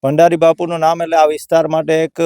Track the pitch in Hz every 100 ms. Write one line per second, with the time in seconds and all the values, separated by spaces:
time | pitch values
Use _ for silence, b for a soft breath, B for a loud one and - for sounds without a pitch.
0 | 135 151 170 170 165 165 175 170 160 165
1 | 165 160 156 151 - 165 156 160 151 160
2 | 160 -